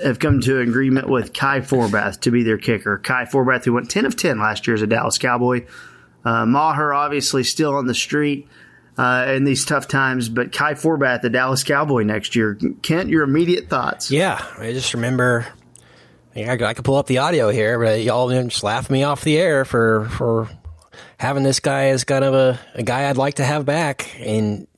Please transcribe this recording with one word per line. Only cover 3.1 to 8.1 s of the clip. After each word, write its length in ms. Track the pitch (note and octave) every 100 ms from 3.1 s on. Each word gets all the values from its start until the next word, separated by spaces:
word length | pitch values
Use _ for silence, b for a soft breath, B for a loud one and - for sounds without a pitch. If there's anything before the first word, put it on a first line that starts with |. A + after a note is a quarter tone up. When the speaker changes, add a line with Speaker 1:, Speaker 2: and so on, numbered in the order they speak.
| B2+ A#2+
Speaker 1:
Forbath, 400 | C3+ B2+ B2+ B2
who 80 |
went 160 | A#2+ A2+
ten 160 | G3+ C#3
of 100 | -
ten 240 | E3+ A2
last 280 | G#2+ G#2 -
year 80 | A2
as 80 |
a 40 | G#2+
Dallas 300 | A2+ A#2 -
Cowboy. 480 | B2+ A#2+ B2 B2 A#2+ B B B B B
Uh, 220 | A#2+ A2+ A2+
Maher 480 | C#3 D#3 D3 D3
obviously 500 | C#3+ D3 C#3+ - C3+
still 320 | A#2+ - D3+ C#3
on 120 | B2+
the 80 | A2+
street, 520 | -